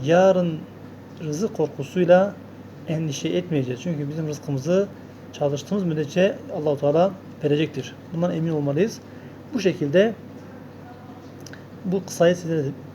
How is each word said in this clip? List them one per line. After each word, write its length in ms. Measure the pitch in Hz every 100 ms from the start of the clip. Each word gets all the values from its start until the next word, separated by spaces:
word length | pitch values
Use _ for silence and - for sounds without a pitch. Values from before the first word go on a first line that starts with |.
yarın 540 | 135 170 190 185 175 156 - - - - - -
rızık 320 | 156 151 214 -
korkusuyla 800 | 147 - 139 180 175 180 196 - - - - - -
endişe 400 | 160 160 135 160
etmeyeceğiz. 520 | 175 175 151 127 127
Çünkü 260 | 180 147 143
bizim 200 | 156 156
rızkımızı 600 | 143 - 135 147 185 202 - - - -
çalıştığımız 520 | - 143 143 - 208
müddetçe 520 | 175 156 143 180 196 269 - 180
Allahu 240 | 151 135
Teala 300 | 143 156 190 190 - -
verecektir. 500 | 147 147 156 - - - -
Bundan 180 | 165 175
emin 180 | 170 165
olmalıyız. 480 | 151 143 143 226 - - - - - -
Bu 60 | 247
şekilde 540 | 185 151 143 165 220 - - - - - - - - - - - - - - - - -
bu 200 | 190 190
kıssayı 320 | 185 - 170 175
size 280 | 165 165
de 40 | 139 139 -